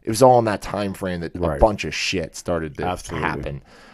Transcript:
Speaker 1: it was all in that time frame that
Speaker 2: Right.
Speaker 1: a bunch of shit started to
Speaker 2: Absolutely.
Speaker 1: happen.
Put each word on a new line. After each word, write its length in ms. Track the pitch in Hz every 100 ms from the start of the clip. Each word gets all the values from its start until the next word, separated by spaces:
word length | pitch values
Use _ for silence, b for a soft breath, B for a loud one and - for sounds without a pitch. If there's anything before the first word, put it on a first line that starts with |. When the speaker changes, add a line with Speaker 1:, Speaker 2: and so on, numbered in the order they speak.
Speaker 1:
it 60 | -
was 120 | 110
all 180 | 127 123
in 60 | 113
that 160 | 98
time 320 | - 98 101
frame 280 | 95 95 87
that 140 | 82 90
Speaker 2:
Right. 200 | 85 71
Speaker 1:
a 20 |
bunch 260 | 110 101 80
of 80 |
shit 420 | - - 95 80 -
started 420 | - 85 80 69
to 80 | 90
Speaker 2:
Absolutely. 420 | 90 - 82 85
Speaker 1:
happen. 360 | 76 78 71 B B B